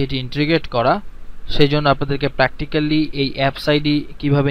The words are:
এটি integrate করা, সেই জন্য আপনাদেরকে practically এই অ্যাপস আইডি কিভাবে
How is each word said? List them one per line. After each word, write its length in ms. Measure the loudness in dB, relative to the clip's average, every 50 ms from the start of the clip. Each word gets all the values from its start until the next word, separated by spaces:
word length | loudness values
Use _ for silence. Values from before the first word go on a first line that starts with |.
| 0
এটি 120 | 0 -2 -4 -4
integrate 420 | -4 -2 0 0 2 2 0 0 0 -2
করা, 180 | 0 2 2 2 0 -2 -8 -10 -10 -10 -8 -8 -6 -4 0 2
সেই 140 | 2 2 2
জন্য 140 | 2 2 2 2 2
আপনাদেরকে 340 | 2 0 -2 -2 -2 -2 -2 0 2
practically 640 | 0 0 0 -4 -6 -2 -2 0 0 2 2 0 0 0 0 -2
এই 60 | -2 -2 -2 0
অ্যাপস 260 | -2 -2 -2 -2 0 2
আইডি 220 | 2 2 2 2 0 0 -2 -4 -8 -4
কিভাবে 300 | 0 2 2 4 2 2